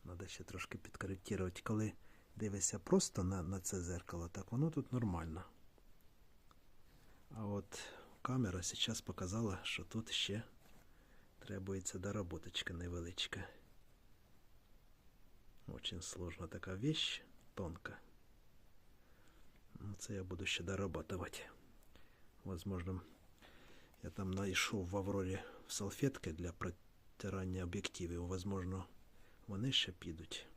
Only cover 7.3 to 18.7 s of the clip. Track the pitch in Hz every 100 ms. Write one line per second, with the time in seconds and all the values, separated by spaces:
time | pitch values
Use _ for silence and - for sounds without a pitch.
7.3 | 123 104 101 - - - - - - -
8.3 | 131 110 90 90 - - 226 - - 92
9.3 | 104 113 92 - - - 117 107 - -
10.3 | 101 - - - - - - - - -
11.3 | - - 101 95 95 92 95 98 104 90
12.3 | 85 - - - 85 87 87 85 90 -
13.3 | - 90 - - - - - - - -
14.3 | - - - - - - - - - -
15.3 | - - - - - - 90 - - 87
16.3 | - 85 92 - 92 131 156 - - -
17.3 | - - - 87 85 - - - - -
18.3 | - - - -